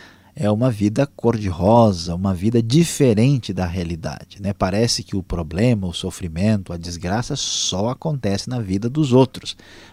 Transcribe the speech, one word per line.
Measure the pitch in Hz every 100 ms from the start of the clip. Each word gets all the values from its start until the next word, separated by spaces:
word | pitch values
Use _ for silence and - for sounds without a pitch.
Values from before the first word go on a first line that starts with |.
| - - _ -
é | 104
uma | 107 127
vida | 107 104 110 143
cor-de-rosa, | - 117 117 98 85 92 117 110 90 87 85
uma | 98
vida | 87 104 117
diferente | 113 147 165 - 131 104 127 139 -
da | 92 90
realidade, | 90 85 82 76 - - -
né? | 98
Parece | - 98 98 117 -
que | - 98
o |
problema, | - 85 78 82 123 110 92
o |
sofrimento, | - 92 - 87 80 104 107 90
a | 85
desgraça | 87 85 87 110 - 143
só | - - - 95 113
acontece | - 165 139 104 101 -
na | 123
vida | 98 98 120
dos | 147 143
outros. | 123 131 - - - - - -